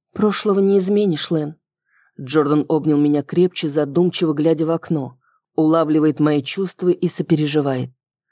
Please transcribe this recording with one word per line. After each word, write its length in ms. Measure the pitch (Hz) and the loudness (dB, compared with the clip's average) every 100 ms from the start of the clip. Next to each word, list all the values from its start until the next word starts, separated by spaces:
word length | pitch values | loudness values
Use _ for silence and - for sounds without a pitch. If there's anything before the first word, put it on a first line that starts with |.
| _ | _
«Прошлого 460 | - 208 196 214 196 | -2 0 0 0 2
не 180 | 196 196 | 2 2
изменишь, 520 | 185 208 202 151 - | 2 0 0 -2 -2
Лэн». 260 | 165 147 156 _ _ _ _ _ - | -4 -4 -10 _ _ _ _ _ -18
Джордан 460 | 135 156 139 151 - | -2 0 2 0 0
обнял 280 | 156 156 147 | -2 2 2
меня 260 | 147 147 | 2 0
крепче, 440 | 139 175 180 - 160 | -2 0 0 0 -4
задумчиво 640 | 143 143 139 180 - 165 | -2 -2 0 0 0 -2
глядя 320 | 151 156 156 160 | 0 0 0 0
в 60 | |
окно. 460 | 165 - 160 127 - _ _ _ - | -2 -2 -4 -4 -12 _ _ _ 0
Улавливает 640 | 156 165 156 156 156 - | 2 2 2 2 2 2
мои 220 | 151 147 | 0 0
чувства 480 | 131 - 190 - 180 | -4 -6 -6 -2 -2
и 180 | 175 175 | 0 -2
сопереживает. 840 | - 160 160 151 151 139 127 127 - _ _ _ | -4 -2 0 2 0 -2 -4 -6 -12 _ _ _